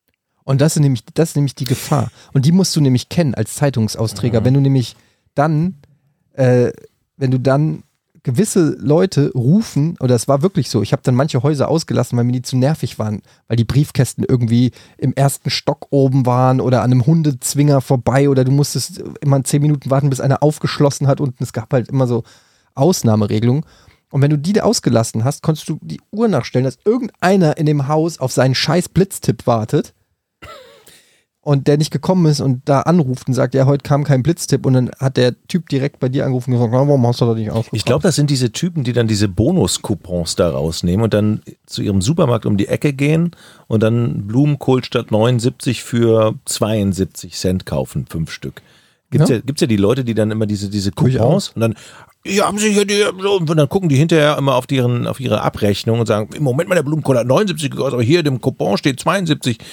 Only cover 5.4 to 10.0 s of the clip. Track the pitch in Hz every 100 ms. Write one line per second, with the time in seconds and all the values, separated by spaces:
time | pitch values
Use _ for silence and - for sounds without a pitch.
5.4 | 151 151 175 - _ _ _ _ _ -
6.4 | 131 123 120 - - _ _ - 131 127
7.4 | 127 139 156 156 - _ _ _ - 123
8.4 | 214 202 151 - 110 156 190 - 147 131
9.4 | 120 196 226 - 156 -